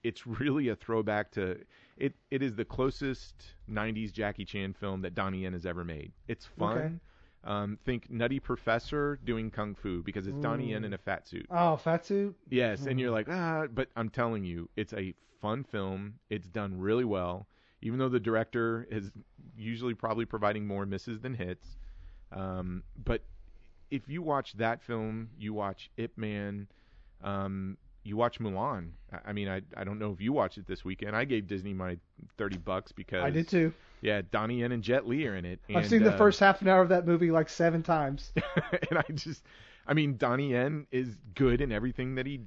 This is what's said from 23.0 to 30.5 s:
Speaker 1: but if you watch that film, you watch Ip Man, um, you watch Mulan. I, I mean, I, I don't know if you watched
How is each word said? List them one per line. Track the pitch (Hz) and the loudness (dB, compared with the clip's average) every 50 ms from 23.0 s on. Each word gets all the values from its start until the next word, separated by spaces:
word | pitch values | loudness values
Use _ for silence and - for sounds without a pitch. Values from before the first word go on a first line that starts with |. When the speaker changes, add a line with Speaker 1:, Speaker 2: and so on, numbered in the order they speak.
| 110 | -2
Speaker 1:
but | - 117 113 - - - - - - - - - - - - - - | -2 -2 -2 -2 -8 -18 -18 -18 -20 -20 -20 -20 -20 -20 -20 -14 -6
if | 143 135 - 131 | -6 -6 -6 -4
you | 143 170 | -8 -6
watch | 170 156 143 139 - - - | -2 0 0 0 0 -4 -4
that | 101 117 113 117 117 | -2 0 0 0 -2
film, | - - 120 113 110 110 110 113 113 113 - - | -4 -6 -4 -4 -4 -4 -4 -6 -8 -10 -12 -10
you | 107 104 107 | -8 -6 -4
watch | 104 101 98 92 - - - - - | -2 -2 -4 -4 -6 -12 -18 -8 -8
Ip | 113 117 - - | -8 -6 -6 -6
Man, | 110 107 104 104 101 101 101 101 101 - _ _ _ _ - - - - - - 98 | -6 -4 -4 -4 -4 -6 -6 -8 -10 -12 _ _ _ _ -20 -20 -20 -20 -20 -10 -6
um, | 98 101 98 98 98 98 95 95 95 98 - _ - - - - | -4 -2 -2 -2 -2 -4 -4 -4 -6 -8 -10 _ -20 -20 -16 -10
you | 104 101 107 | -6 0 2
watch | 117 120 - - | 2 2 2 0
Mulan. | 117 107 95 95 110 143 131 95 85 85 85 - - - | -4 -2 -2 0 -2 -2 -2 -4 -6 -10 -12 -14 -18 -14
I, | - 85 - 107 | -14 -14 -10 -8
I | 101 | -6
mean, | 104 101 98 | -4 -2 -2
I, | 95 98 98 - - - | -4 -4 -6 -8 -10 -8
I | 98 | -8
don't | 98 104 107 | -6 -6 -4
know | 107 104 | -4 -4
if | 98 82 | -4 -2
you | 101 117 143 | -2 0 2
watched | 143 107 90 | 2 2 0